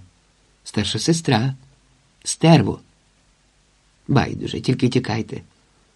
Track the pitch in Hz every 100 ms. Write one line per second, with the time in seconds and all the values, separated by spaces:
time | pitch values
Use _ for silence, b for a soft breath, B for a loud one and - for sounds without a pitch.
0 | - _ _ _ _ _ - 110 101 113
1 | - 165 - 113 131 135 - _ _ _
2 | _ _ - - 160 165 98 - - _
3 | _ _ _ _ _ _ _ _ _ _
4 | - 131 78 - - - - 131 123 123
5 | - 110 - - - _ _ _ _